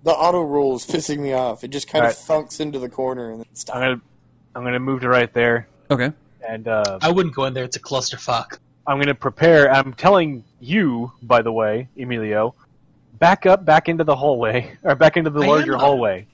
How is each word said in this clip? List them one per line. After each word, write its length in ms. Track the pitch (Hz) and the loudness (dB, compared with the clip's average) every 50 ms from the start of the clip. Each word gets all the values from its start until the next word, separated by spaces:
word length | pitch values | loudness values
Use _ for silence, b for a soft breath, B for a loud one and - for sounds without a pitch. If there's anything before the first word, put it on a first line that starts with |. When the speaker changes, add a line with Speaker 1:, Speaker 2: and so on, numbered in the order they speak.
| _ | _
Speaker 1:
The 60 | 160 165 | 0 2
auto 300 | 131 151 170 180 180 165 | 4 4 2 2 2 -2
roll 320 | 147 143 147 143 135 131 | 0 0 0 0 0 -2
is 100 | 120 - | -4 -6
pissing 320 | - - 160 151 - 147 147 | -6 -6 -6 -4 -4 -6 -6
me 140 | 143 139 131 | -4 -4 -2
off. 280 | 127 127 123 110 - - | -2 -2 -2 -6 -8 -12
It 60 | 139 | -10
just 200 | 139 143 - - | -10 -10 -10 -4
kind 140 | - 156 127 | 0 2 2
Speaker 2:
All 40 | 117 | 2
right. 80 | 113 | 0
Speaker 1:
of 60 | - - | -2 -4
thunks 360 | - 160 156 156 - - - | -2 -2 -2 -2 -6 -10 -8
into 180 | 156 151 147 135 | -8 -8 -6 -8
the 100 | 123 123 | -10 -10
corner 420 | - - 131 131 131 123 120 113 113 | -8 -6 -6 -6 -4 -6 -10 -12 -12
and 80 | 113 | -14
then 140 | 113 _ _ | -16 _ _
stops. 220 | - - - - | -18 -14 -10 -6
Speaker 2:
I'm 60 | 123 127 | -4 -2
gonna, 180 | 131 127 120 _ _ _ _ _ _ _ _ _ _ _ | -2 -2 -4 _ _ _ _ _ _ _ _ _ _ _
I'm 80 | 123 123 | -8 -6
gonna 160 | 123 123 123 | -4 -4 -4
move 220 | 127 131 135 131 127 | -2 -4 -4 -4 0
to 60 | 123 | 2
right 240 | 127 123 120 113 _ | 2 2 2 2 _
there. 340 | 120 120 120 117 117 110 _ _ _ _ _ | 0 2 2 0 0 -4 _ _ _ _ _
Speaker 3:
Okay. 220 | 147 127 123 135 156 _ _ _ _ _ - | -2 -2 -2 -4 -6 _ _ _ _ _ -14
Speaker 2:
And, 200 | 113 113 110 113 | -12 -12 -10 -6
uh, 320 | 117 113 107 104 101 98 95 - | -2 -2 0 0 -2 -4 -2 -2
Speaker 4:
I 80 | 160 | 0
wouldn't 240 | 175 185 185 165 131 | 0 0 -2 -2 -4
go 100 | 139 135 | -4 -6
in 80 | 135 131 | -4 -4
there. 100 | 131 127 | -6 -8
It's 120 | 127 - | -8 -10
a 40 | 127 | -14
clusterfuck. 760 | - - 147 131 120 - - 113 - - 127 113 120 - - - _ _ _ _ _ | -10 -6 -6 -4 -4 -6 -10 -10 -6 -4 -4 -4 -4 -8 -16 -20 _ _ _ _ _
Speaker 2:
I'm 120 | - 139 139 | -4 -2 0
gonna 160 | 143 143 139 | 0 -2 -2
prepare. 580 | - - 135 - - 160 165 165 156 143 135 131 | -2 -4 -8 -4 2 4 6 6 6 6 6 4
I'm 220 | 135 135 135 123 | 2 2 0 -6
telling 500 | - - 180 202 190 170 156 143 123 107 _ _ _ | 0 4 4 4 4 2 0 -4 -10 -14 _ _ _
you, 500 | 120 120 165 220 196 151 123 117 117 123 - _ 127 | -10 -4 -2 0 0 0 -2 -4 -6 -8 -10 _ -2
by 180 | 113 123 120 | 2 2 2
the 100 | 113 117 | 4 2
way, 380 | 113 113 113 107 107 113 127 127 _ - | -2 0 0 0 -2 -4 -6 -10 _ -14
Emilio, 560 | 127 123 123 117 110 107 104 107 107 120 - b b b _ _ _ _ _ _ _ _ _ - | -10 -8 -6 -6 -4 -4 -2 -2 -2 -2 -4 b b b _ _ _ _ _ _ _ _ _ 2
back 280 | 160 170 190 - - | 2 2 2 4 4
up, 180 | 190 185 196 190 | 4 4 4 4
back 240 | 156 156 160 - - | 4 4 4 4 2
into 160 | 165 160 165 | -2 -2 0
the 100 | 156 147 | 0 0
hallway, 640 | 131 139 151 139 120 113 110 107 123 120 - - _ | 0 2 0 0 2 0 0 0 -2 -4 -6 -16 _
<laughs> 40 | _ | _
or 120 | - 143 | 0 2
back 220 | 127 160 156 - | 4 4 4 4
into 140 | 175 165 160 | 4 -2 0
the 100 | 147 147 | -2 0
Speaker 4:
I 60 | 147 | 2
Speaker 2:
larger 260 | 139 147 151 147 135 135 | 4 4 2 2 0 -2
Speaker 4:
am. 80 | 127 | 2
Speaker 2:
hallway. 460 | 131 143 143 131 120 107 95 92 101 _ | 2 2 2 4 0 0 -2 -2 -8 _